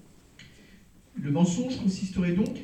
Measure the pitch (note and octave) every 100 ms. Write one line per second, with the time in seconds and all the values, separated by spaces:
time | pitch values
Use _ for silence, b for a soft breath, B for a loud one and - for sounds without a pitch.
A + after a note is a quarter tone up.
0 | - - - - B B B B B -
1 | - C4 C#3+ D3 F3+ - B3+ - G3 -
2 | F#3+ F#3+ F3 F3 A#3+ -